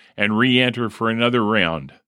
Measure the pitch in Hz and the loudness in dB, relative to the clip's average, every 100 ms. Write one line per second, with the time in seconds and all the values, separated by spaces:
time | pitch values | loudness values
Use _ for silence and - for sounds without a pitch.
0 | _ - 104 107 127 123 127 120 117 - | _ -4 -2 2 2 2 2 -2 -6 -4
1 | 113 113 120 123 104 110 87 82 67 - | -4 0 0 2 2 2 0 -2 -8 -18